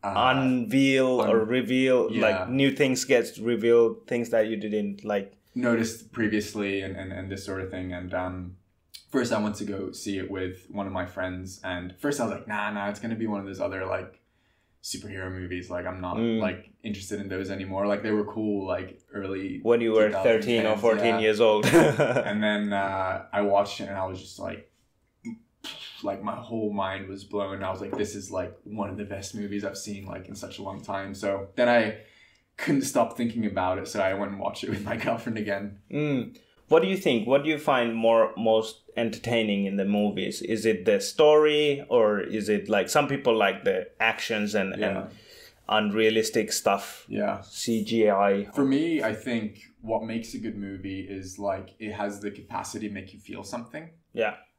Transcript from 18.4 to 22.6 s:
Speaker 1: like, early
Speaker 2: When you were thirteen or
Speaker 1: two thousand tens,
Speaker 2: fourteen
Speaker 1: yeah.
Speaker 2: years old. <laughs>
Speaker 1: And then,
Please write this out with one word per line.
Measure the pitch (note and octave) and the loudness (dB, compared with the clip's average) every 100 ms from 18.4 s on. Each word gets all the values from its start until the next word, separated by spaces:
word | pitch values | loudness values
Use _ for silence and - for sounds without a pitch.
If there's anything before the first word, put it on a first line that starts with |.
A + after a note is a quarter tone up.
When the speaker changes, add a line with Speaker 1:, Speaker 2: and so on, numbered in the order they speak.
| G#2+ G2+ F#2+ | -2 -2 -2
Speaker 1:
like, | F2+ F#2 - _ | -4 -6 -14 _
early | G2+ G2 F#2+ F#2+ F#2+ | -10 -6 -6 -6 -4
Speaker 2:
When | A2 A#2 | 2 4
you | A#2 | 6
were | A2 G#2+ | 6 4
thirteen | G2+ G2 | 4 4
or | A2 | 4
Speaker 1:
two | G#2 | 4
thousand | A#2 | 2
tens, | G#2+ G#2+ | 4 4
Speaker 2:
fourteen | A#2 A2 A#2 | 4 4 4
Speaker 1:
yeah. | A2 | 4
Speaker 2:
years | A2 G#2 | 4 6
old. | A2+ G#2+ G#2 | 6 6 6
<laughs> | E3 D#3 C3 C#3 B2+ G#2 | 8 6 4 2 2 0
Speaker 1:
And | G#2 | 0
then, | G#2+ G#2 | 2 0